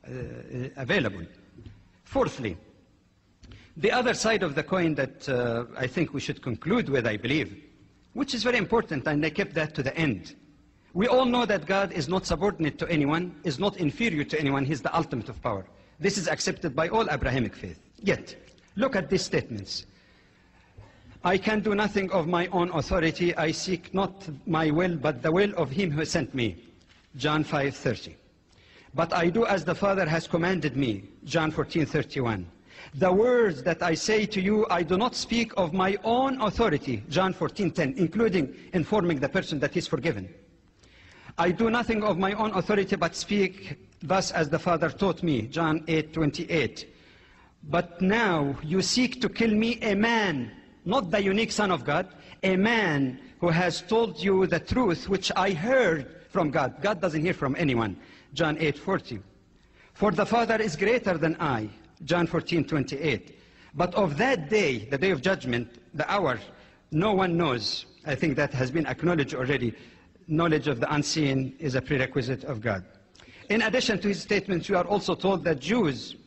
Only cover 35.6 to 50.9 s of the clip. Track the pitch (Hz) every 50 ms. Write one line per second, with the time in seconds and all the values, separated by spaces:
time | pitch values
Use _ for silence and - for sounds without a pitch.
35.6 | 185 160 156 190 185 190 202 202 - 220 233 247 262 269 262 262 214 202 - -
36.6 | 226 208 151 135 - - 123 104 107 - 139 180 190 190 175 - 165 135 - -
37.6 | 202 165 - - 160 131 135 - 180 160 - 208 233 220 170 185 139 127 - -
38.6 | - - - 185 143 - 214 214 170 175 165 135 143 135 - 190 175 - 170 139
39.6 | 143 139 - 180 160 - - 135 117 170 110 101 92 92 - - - _ _ _
40.6 | _ _ _ _ _ - - - - - - - - - - - 170 180 170 -
41.6 | 226 226 220 240 233 - 226 214 208 214 180 165 190 190 208 214 220 214 196 190
42.6 | - - 208 202 190 196 202 160 175 165 - - - - 208 208 190 180 - -
43.6 | - - - - - - _ _ - 139 185 190 - - - 180 160 143 156 151
44.6 | - 185 170 156 165 156 127 - 196 190 170 185 190 170 147 117 107 123 - 160
45.6 | 170 156 156 160 156 - 160 160 151 156 - 165 160 143 - - 165 - 170 160
46.6 | 123 104 - - - - - - - - - - - - - - - - _ _
47.6 | - 151 143 175 180 - - - 190 185 208 233 233 202 175 156 143 139 135 -
48.6 | - 151 175 190 180 - - 247 262 247 - - - - - - 226 226 214 214
49.6 | 220 226 240 233 - 226 196 202 214 233 233 226 208 190 156 135 120 110 - -
50.6 | - - - - - 165